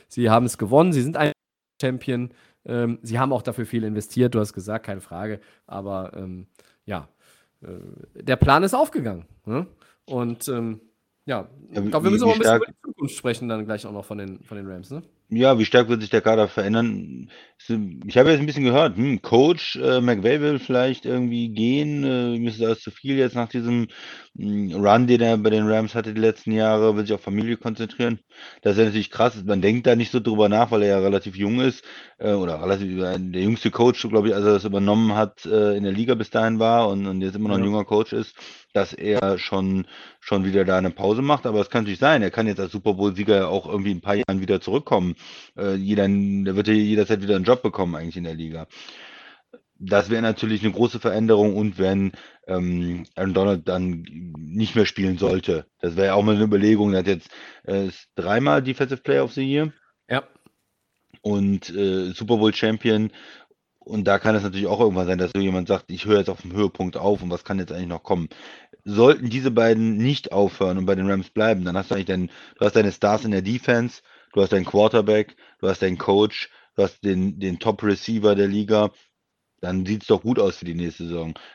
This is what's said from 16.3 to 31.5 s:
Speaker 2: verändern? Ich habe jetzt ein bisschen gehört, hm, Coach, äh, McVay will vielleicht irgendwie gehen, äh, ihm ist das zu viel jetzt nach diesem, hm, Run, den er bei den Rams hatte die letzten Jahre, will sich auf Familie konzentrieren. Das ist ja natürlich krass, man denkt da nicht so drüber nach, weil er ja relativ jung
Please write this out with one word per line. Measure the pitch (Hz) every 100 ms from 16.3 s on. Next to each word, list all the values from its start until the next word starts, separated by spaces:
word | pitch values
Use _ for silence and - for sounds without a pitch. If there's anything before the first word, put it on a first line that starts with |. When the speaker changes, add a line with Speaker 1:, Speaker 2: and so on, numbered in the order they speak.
| 113 104
Speaker 2:
verändern? | - 101 113 117 98 82 64 107 - - _ - 113 98 69 101
Ich | 123
habe | 147
jetzt | 151
ein | 151
bisschen | 143
gehört, | 127 131 156 92
hm, | 139 113
Coach, | - 117 151 170 - 127
äh, | 131 127
McVay | 123 107 110 151
will | 147 139
vielleicht | - 127 131 127
irgendwie | 123 127 123 120 117
gehen, | 107 117 139 151 147
äh, | 135 127 120
ihm | 117 117
ist | 110
das | 113 110
zu | 110
viel | - 135 135
jetzt | 127
nach | 123 117
diesem, | 123 117 120 113 - - - - -
hm, | 101 104 98
Run, | 90 101 113 123
den | 120
er | 117 110
bei | 107
den | 107 107
Rams | 110 107
hatte | 117 110
die | 107
letzten | 110 107 113
Jahre, | 110 110 107 110 107
will |
sich | 104
auf | 101
Familie | 98 101 113 113
konzentrieren. | 117 107 110 - 120 110 _ - - -
Das | 104
ist | 101
ja | 110
natürlich | 107 98
krass, | - 120 110
man | 95 101
denkt | 98 123 127
da | 117
nicht | 113
so | 127
drüber | 110 107 104
nach, | 107 117
weil | 110
er | 101
ja | 98
relativ | 95 98 101 95
jung | 101